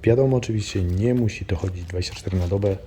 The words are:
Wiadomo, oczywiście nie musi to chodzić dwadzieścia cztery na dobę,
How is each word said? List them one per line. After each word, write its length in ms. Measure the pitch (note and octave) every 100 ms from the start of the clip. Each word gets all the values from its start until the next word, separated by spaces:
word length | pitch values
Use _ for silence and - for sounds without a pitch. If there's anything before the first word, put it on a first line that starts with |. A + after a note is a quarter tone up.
Wiadomo, 340 | A2+ A#2+ C3+ C3
oczywiście 460 | A#2 G#2+ G2+ G2+
nie 320 | F2+ F2+ A#2
musi 300 | B2 A2+ -
to 120 | - F2+
chodzić 280 | G2 F2+
dwadzieścia 300 | E2+ F#2 F#2
cztery 240 | - - F#2
na 100 | F2
dobę, 280 | G2 G2+ F#2+